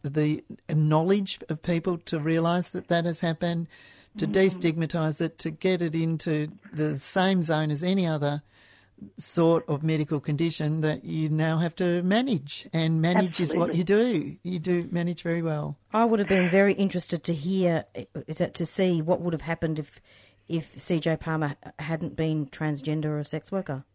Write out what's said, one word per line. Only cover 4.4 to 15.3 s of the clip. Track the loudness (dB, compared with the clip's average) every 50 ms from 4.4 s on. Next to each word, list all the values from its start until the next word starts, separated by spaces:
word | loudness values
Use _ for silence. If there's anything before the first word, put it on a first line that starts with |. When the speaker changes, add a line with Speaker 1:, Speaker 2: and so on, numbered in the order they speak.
| 4 4 2 2 0 0 0 0 -2 -2 -2 0 0 0 -2 -2
Speaker 1:
it, | -4 -4 -4 -6
to | -8 -8
get | -6 -2 0 0 0 0
it | 0 -2 -2
into | 0 0 0 0 -2 -2 -2 0 0 -2 -4 -8 -12 -18 -10
the | -4 -2 -2 -2 -2 -2
same | -4 -2 0 2 2 4 4 2
zone | 2 2 0 0 0 0
as | -2 -2
any | 0 0 0 2 2
other | 0 0 0 0 -2 -2 -2 -6 _ _ -20 -20 -20 -20 -20 _ _ _ -20 -20 -16 -10 -6
sort | -6 -2 2 4 4 6 6 4 2 0
of | -2 0
medical | 0 0 2 0 0 0 -2 -4
condition | -2 -2 -2 0 0 0 -2 -2 -2 -2 0 0
that | 0 0 -2 -2 -6
you | -6 -4 -2 0 0
now | 2 2 2 2 2 2
have | 0 0 0 0
to | 0 0 2 2 2
manage, | 2 2 2 2 2 0 -2 -2 -6 -12 -14 -10 -4
and | -2 0 2 2 2 2
manage | 4 4 4 4 2 2 0 -2
is | -2 0 2
what | 0 0 0
Speaker 2:
Absolutely. | 0 0
Speaker 1:
you | 2
do. | 4 4 4 4 4 2 0 -2 -4 -8 -10 -8
You | -6 -6 -4
do | -2 0 0 0 0 -2
manage | -2 -2 -2 -2 -4 -4 -4
very | -2